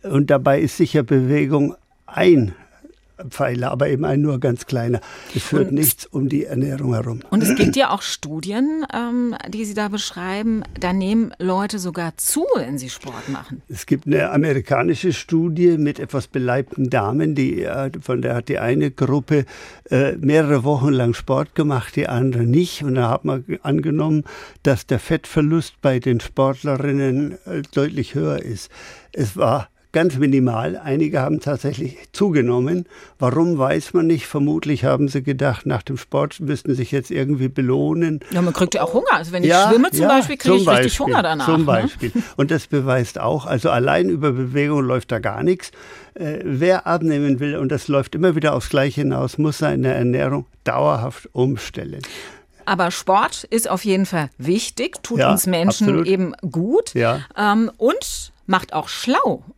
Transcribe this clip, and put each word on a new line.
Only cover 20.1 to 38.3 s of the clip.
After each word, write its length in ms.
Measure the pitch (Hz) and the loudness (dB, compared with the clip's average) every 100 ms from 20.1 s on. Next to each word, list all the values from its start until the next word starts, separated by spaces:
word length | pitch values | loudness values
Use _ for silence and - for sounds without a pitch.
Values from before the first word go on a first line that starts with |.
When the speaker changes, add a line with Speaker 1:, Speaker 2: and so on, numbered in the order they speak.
Speaker 1:
mehrere 500 | - 147 151 151 143 | 0 2 4 4 2
Wochen 260 | 127 147 139 | 2 2 2
lang 240 | 135 120 | 2 2
Sport 400 | 113 - 135 147 | -2 -2 -2 0
gemacht, 420 | - 151 131 - - | 0 0 0 -2 -4
die 120 | 147 | -2
andere 380 | 120 131 120 117 | 0 0 2 2
nicht. 360 | 139 175 - | 4 2 -4
Und 140 | 143 131 | -2 0
da 160 | 120 | 0
hat 120 | 123 | 0
man 220 | 156 135 127 | -2 -4 -6
ge-, 140 | - | -8
angenommen, 640 | 147 151 151 156 160 156 147 - - - | -2 -2 0 -2 0 0 -2 -14 -20 -4
dass 240 | 143 131 - | 0 0 0
der 100 | 127 | -4
Fettverlust 800 | - 160 - - 151 165 - _ | 0 -4 0 0 2 2 -2 _
bei 160 | 143 127 | 0 0
den 220 | 131 120 | 0 -2
Sportlerinnen, 1120 | - - 135 135 147 135 143 143 135 127 143 180 - | -2 0 0 0 -4 -2 0 0 0 0 -4 -8 -10
äh, 160 | 170 143 | -8 -4
deutlich 440 | - 143 165 113 143 | -2 -2 -2 -6 -4
höher 260 | 156 143 | -2 -4
ist. 300 | - 104 - - - - _ | -6 -10 -12 -20 -20 -20 _
Es 260 | - 110 180 | -4 -4 0
war 300 | 123 127 104 _ _ | 0 0 -4 _ _
ganz 240 | 160 175 131 | 0 0 2
minimal. 640 | 143 139 127 113 139 185 | 2 4 2 0 -4 -6
Einige 380 | 156 139 156 151 | -4 -2 0 0
haben 220 | 135 151 | 0 -2
tatsächlich 560 | - 139 139 127 131 - - | -2 -4 -4 -6 -8 -10 -18
zugenommen. 720 | - 202 151 120 123 131 180 175 - - _ | -2 2 4 2 2 2 -2 -4 -16 -20 _
Warum, 380 | 123 123 170 160 | 0 2 2 2
weiß 360 | 131 156 - | 2 0 0
man 140 | 180 165 | 2 2
nicht. 180 | 160 - | 2 0
Vermutlich 600 | 147 143 156 147 143 135 | 0 0 0 0 0 2
haben 240 | 131 143 | 2 0
sie 120 | 139 | 0
gedacht, 440 | 131 131 139 117 143 | -2 0 0 0 -2
nach 160 | 131 | -4
dem 160 | - 135 | -4 -10
Sport 420 | - 139 147 - | -4 -2 -2 -4
müssten 300 | 143 147 - | -6 -4 -2
sie 80 | 139 | -2
sich 140 | 117 | 0
jetzt 200 | 139 127 | -2 -2
irgendwie 380 | - 135 143 131 | -4 -2 0 -2
belohnen. 720 | 135 127 135 147 160 165 160 - | 0 0 2 0 0 0 -2 -4